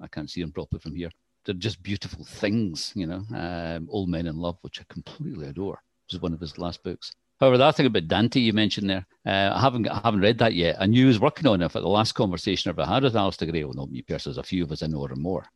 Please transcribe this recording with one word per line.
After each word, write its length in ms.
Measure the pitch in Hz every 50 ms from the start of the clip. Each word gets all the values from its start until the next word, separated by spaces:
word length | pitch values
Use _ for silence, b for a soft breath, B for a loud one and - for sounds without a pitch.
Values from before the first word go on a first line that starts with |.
I 60 | -
can't 240 | - - - 76 71
see 120 | - 90 87
them 100 | 78 76
properly 260 | - 78 - - -
from 140 | - - 76
here. 160 | 85 87 82 - _ _ _ _ _ -
They're 120 | - 101
just 260 | 90 87 110 92 - 87
beautiful 420 | 98 101 - - - - 78 78
things, 680 | - - - - 101 104 117 110 95 80 71 - - -
you 120 | 107 90
know. 180 | 80 87 92 101 110 117
Um, 540 | - 82 87 87 85 85 82 82 82 82 85
Old 180 | - 104 95 87
Men 200 | 85 80 87 82
in 80 | 76
Love, 220 | 80 87 87 87 - -
which 180 | - - -
I 40 | - _
completely 600 | - - - - - - 151 160 131 - - 69
adore, 320 | 71 82 98 98 - - _ _ _ _ _
which 80 | - -
is 80 | 90 92
one 100 | 90 82
of 80 | 80
his 180 | 87 78 - -
last 240 | 87 87 82 - -
books. 300 | 92 87 - - - - _ _ _ _ -
However, 200 | 139 135 127 123
that 180 | 131 151 151
thing 100 | - 151
about 220 | 127 107 98 80 80
Dante 320 | 95 95 110 117 - 135
you 140 | 120 113 104
mentioned 360 | 110 110 101 - - 104 95
there, 160 | 95 95 95 _ _ _ -
uh, 260 | 101 98 98 98 98 -
I 60 | 92
haven't, 260 | 107 135 123 123 107 -
I 120 | - - -
haven't 200 | 117 107 98 90
read 160 | 104 120 117
that 160 | 120 113 104
yet. 220 | 87 85 82 - -
I 60 | 95
knew 160 | 98 113 123 131
he 40 |
was 140 | 135 123 104
working 260 | 104 151 - - 160
on 140 | 135 104 90
it 40 | 87
at 80 | 82 -
the 140 | - 87
last 260 | 85 98 104 113 110 -
conversation 580 | - 123 98 87 85 - 107 95 - - 95
I 20 | 80
ever 180 | 78 76 76
had 140 | 98 131 135
with 100 | 135 113
Alistair 340 | 110 98 98 87 - 92 78
Gray. 140 | 82 82 76
Well, 120 | 69 64
not 160 | 65 67 71
me 120 | - 64 -
personally, 320 | - - 76 - - 67
there's 100 | 62 69
a 40 | -
few 160 | 95 92 87
of 80 | 71 78
us 100 | 76 82
in 120 | 80 80
Oran 280 | 71 69 67 65 65 73
Mor 240 | 90 95 78 - - _